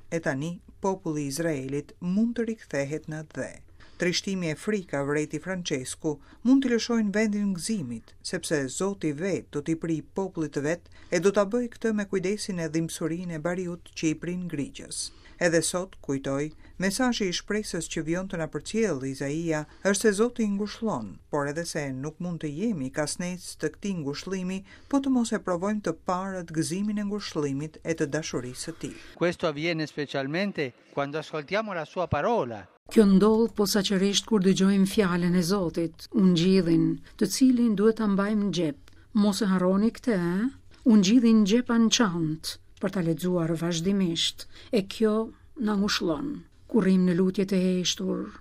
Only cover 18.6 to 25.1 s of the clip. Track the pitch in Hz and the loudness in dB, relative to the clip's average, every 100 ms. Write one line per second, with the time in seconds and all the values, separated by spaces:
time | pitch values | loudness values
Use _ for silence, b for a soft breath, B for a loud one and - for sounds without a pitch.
18.6 | - 220 220 139 135 131 139 151 170 156 | -6 0 0 0 -4 -4 -4 -2 -2 -2
19.6 | 151 b 190 202 226 196 240 240 214 196 | -4 b 0 2 4 4 0 0 -2 -2
20.6 | 208 - 220 143 104 - - 156 143 147 | -4 -4 -4 -4 -6 -12 -6 -4 -2 -4
21.6 | 170 165 143 131 143 156 175 165 156 147 | -6 -6 -6 -6 -8 -8 -8 -6 -6 -4
22.6 | 226 185 131 - 151 - 180 180 - - | -4 -2 -4 -4 -4 -4 -6 -8 -12 -6
23.6 | 156 - 202 185 139 143 - 190 180 190 | -6 -6 -6 -4 -6 -6 -6 -6 -4 -6
24.6 | 190 B B 277 277 | -10 B B 0 2